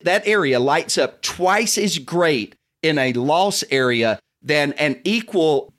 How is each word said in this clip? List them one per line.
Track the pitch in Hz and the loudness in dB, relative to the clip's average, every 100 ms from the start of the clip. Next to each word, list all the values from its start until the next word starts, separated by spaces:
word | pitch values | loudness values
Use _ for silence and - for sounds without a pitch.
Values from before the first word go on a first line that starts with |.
that | 170 180 202 | -2 0 2
area | 214 147 123 | 0 2 2
lights | 131 156 165 - | 2 0 0 -2
up | 131 - | -2 -4
twice | - - 185 208 233 - | -10 -2 0 2 0 -2
as | 208 160 | -2 -4
great | 123 170 170 135 104 _ _ _ | -4 0 2 0 -4 _ _ _
in | 160 151 | -2 0
a | 131 | 0
loss | 120 135 165 202 190 - | 0 0 2 2 -2 -2
area | 131 127 120 113 104 _ _ | 0 2 2 0 -2 _ _
than | 127 151 143 | -4 0 0
an | 143 151 127 | -2 -4 -2
equal | 180 226 226 196 160 139 - | -2 -4 -2 0 2 0 -4